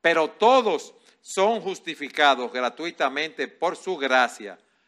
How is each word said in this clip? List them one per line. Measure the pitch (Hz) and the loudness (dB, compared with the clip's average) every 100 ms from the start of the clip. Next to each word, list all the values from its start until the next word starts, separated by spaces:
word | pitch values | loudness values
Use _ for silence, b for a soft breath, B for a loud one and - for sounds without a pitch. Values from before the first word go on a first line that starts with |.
Pero | 170 165 151 | 2 2 0
todos | - 220 262 226 156 - _ b b | 2 4 4 2 -2 -6 _ b b
son | - - 196 226 | -10 0 0 0
justificados | 185 190 - 151 139 - 147 131 120 | -6 -10 -10 -12 -12 2 4 4 0
gratuitamente | 120 123 120 165 160 147 139 156 - 127 | -4 -4 -4 -12 -4 -4 -2 -8 -6 -10
por | _ 170 175 | _ -4 -4
su | - 175 | -8 -6
gracia, | 135 131 120 - 101 90 _ _ | 0 2 2 -2 -16 -18 _ _